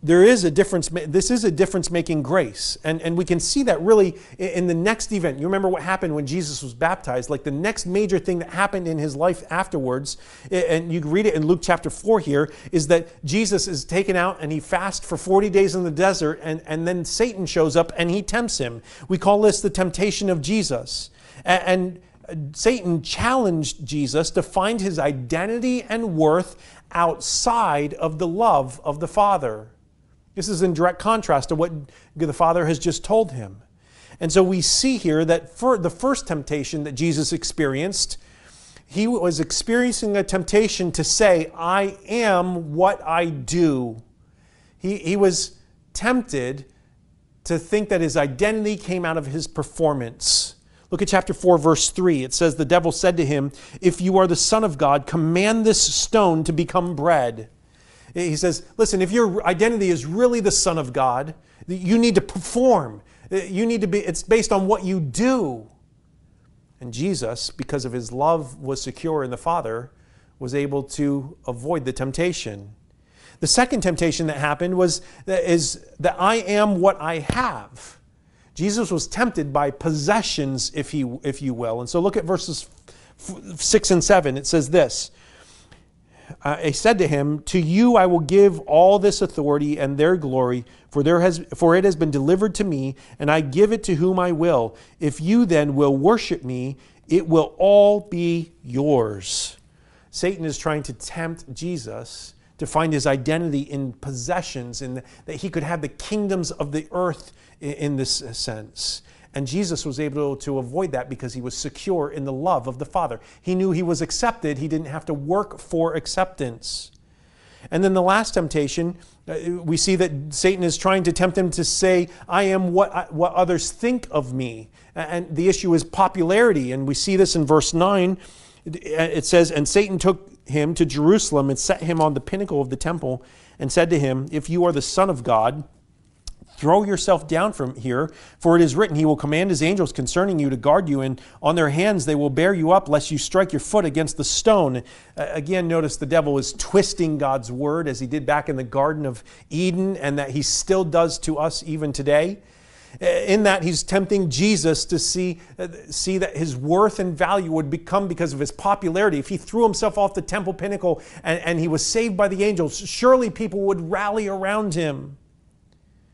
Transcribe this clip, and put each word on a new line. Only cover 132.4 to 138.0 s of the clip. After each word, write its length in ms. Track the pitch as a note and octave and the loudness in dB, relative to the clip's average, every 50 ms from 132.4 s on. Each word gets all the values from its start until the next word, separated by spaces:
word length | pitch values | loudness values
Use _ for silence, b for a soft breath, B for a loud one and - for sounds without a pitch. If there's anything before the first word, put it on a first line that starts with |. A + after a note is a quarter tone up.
| G3+ F3+ E3 C#3+ | -4 -2 -2 -2
of 80 | C#3 B2+ | -2 -2
the 80 | C3+ | -4
temple 460 | - - D#3 F3 D#3+ - C3 B2+ B2+ b b b b b b b b | -6 -4 -4 -4 -4 -4 -4 -6 -6 b b b b b b b b
and 140 | - C3 - | -6 -2 2
said 160 | F3 E3+ E3 | 2 4 4
to 80 | F3 D3+ | 4 2
him, 300 | C#3+ C3+ C3 C3 C3+ D3 | 2 2 0 -2 -4 -4
'If 200 | - D3+ - - | -6 -6 -4 -2
you 140 | E3 F3 F3 | 0 2 2
are 80 | F3 E3 | 2 2
the 100 | D3 - | 0 -2
Son 260 | - - F#3 F#3+ G3 | -2 0 2 2 2
of 140 | E3+ B2+ A#2 | 2 -4 0
God, 420 | B2 A#2+ A2 A2 A#2+ C#3 D3+ C#3+ - _ _ _ _ _ _ _ _ _ _ - - - - - _ _ - | 2 2 4 4 2 0 -2 -10 -14 _ _ _ _ _ _ _ _ _ _ -20 -20 -18 -20 -20 _ _ -2
throw 260 | D3 D3 E3+ G3+ G#3+ | 2 4 4 4 4
yourself 420 | G3+ G3 - - - F#3 D#3+ D#3 | 2 -2 -2 2 2 2 2 2
down 260 | D3+ D#3+ D#3+ F#3+ G#3+ G#3 | -2 -2 0 0 0 -2
from 220 | - C#3 B2+ B2+ | -4 -6 -6 -6
here, 380 | - A2 B2+ A#2+ B2+ | -8 -6 -4 -2 -2